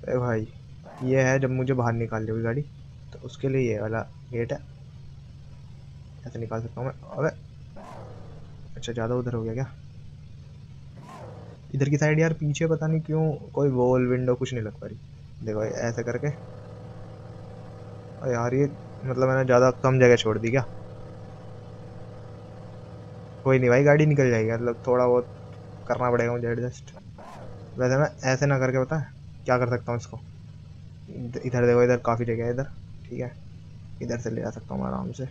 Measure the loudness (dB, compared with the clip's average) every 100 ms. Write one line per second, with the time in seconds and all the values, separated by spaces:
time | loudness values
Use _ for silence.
0 | 0 0 2 0 -2 -10 -18 -18 -18 -6
1 | 2 4 6 4 2 2 2 2 2 2
2 | 0 -2 -2 0 0 -2 -4 -12 -18 -16
3 | -16 -14 -14 -4 0 2 2 0 0 -2
4 | -6 -12 -8 -4 -2 -4 -8 -16 -16 -16
5 | -16 -16 -16 -16 -16 -16 -16 -16 -16 -16
6 | -16 -14 -12 -8 -4 -4 -6 -6 -6 -8
7 | -10 -2 -2 -4 -16 -18 -16 -16 -14 -14
8 | -14 -14 -14 -14 -16 -14 -12 -10 -6 -2
9 | 0 0 0 -2 -2 -4 -6 -8 -16 -16
10 | -16 -16 -16 -16 -16 -16 -16 -16 -16 -16
11 | -16 -14 -14 -14 -14 -16 -6 2 4 4
12 | 4 6 4 4 0 2 2 2 2 0
13 | 2 2 2 0 -4 2 4 6 6 6
14 | 4 2 2 2 0 -2 -6 -8 -12 -12
15 | -16 -18 -16 -8 -4 -2 -2 0 -2 -2
16 | -2 -2 -2 -4 -10 -14 -14 -14 -14 -14
17 | -14 -14 -14 -14 -14 -14 -14 -14 -14 -14
18 | -14 -8 -2 0 2 4 2 0 -14 -10
19 | -4 2 4 4 8 8 8 8 4 10
20 | 10 10 6 2 2 2 0 -8 -12 -14
21 | -14 -14 -14 -14 -14 -16 -14 -14 -14 -14
22 | -14 -14 -14 -16 -16 -16 -14 -14 -14 -14
23 | -14 -14 -14 -2 4 6 8 8 8 8
24 | 8 6 6 6 4 2 0 -2 2 4
25 | 6 6 2 -12 -16 -16 -16 -14 -4 0
26 | 4 4 2 0 -2 -2 -4 -8 -16 -18
27 | -18 -16 -16 -14 -14 -14 -12 0 4 4
28 | 2 2 0 4 4 4 4 2 2 -2
29 | -4 -10 -16 -8 2 4 4 0 -2 -4
30 | -4 -14 -14 -16 -16 -18 -18 -16 -16 -16
31 | -14 -10 -8 -6 -2 4 6 8 8 6
32 | 4 2 0 0 0 -2 -4 -8 -14 -14
33 | -10 -6 -8 -8 -16 -16 -16 -16 -14 -10
34 | -4 -4 -2 -4 -4 -6 -8 -4 -2 -4
35 | -6 -6 -10